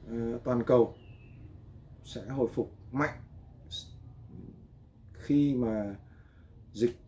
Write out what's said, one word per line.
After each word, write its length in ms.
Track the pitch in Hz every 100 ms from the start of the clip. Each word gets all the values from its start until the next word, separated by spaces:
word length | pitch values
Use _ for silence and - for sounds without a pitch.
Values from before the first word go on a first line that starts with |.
| -
ờ, 320 | 117 117 120
toàn 200 | 131 120
cầu 300 | 117 127 113 - - - - - - - - - - -
sẽ 160 | - 117
hồi 260 | 101 135 117
phục 180 | - - - -
mạnh 260 | 127 151 - - - - - - - - - - - - - - - - - - - -
khi 400 | - - 143 143
mà 420 | 127 117 107 101 101 - - - - - - -
dịch 220 | 101 117 -